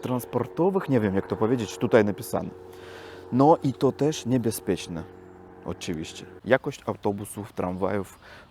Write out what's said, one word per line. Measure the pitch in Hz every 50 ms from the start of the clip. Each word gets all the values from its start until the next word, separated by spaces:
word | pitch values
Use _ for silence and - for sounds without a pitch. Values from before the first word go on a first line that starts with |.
| -
transportowych, | 117 127 123 - - - 120 - - - - 165 196 190 190 - -
nie | 135 120
wiem, | 107 101 92
jak | 98 -
to | - 104
powiedzieć, | 90 113 107 135 123 107 98 - -
tutaj | 127 117 131 117 104
napisane. | 104 92 - 117 - - 95 90 - - - - - - - - - - - - - - - - - 117
No | 127 135 151 170 - -
i | 139 127
to | - 147 127 -
też | - 139 151 156 - -
niebezpieczne. | 117 127 127 110 117 104 - - - 92 80 - - 87 82 85 - - - - - - - - - - - -
Oczywiście. | - 87 - - - 85 78 85 - - - - - - - -
Jakość | 95 123 135 - 147 135 - -
autobusów, | - 101 - - 104 101 101 104 - - 107 101 - -
tramwajów, | - 95 92 90 92 98 92 101 101 92 - - - - - - - - -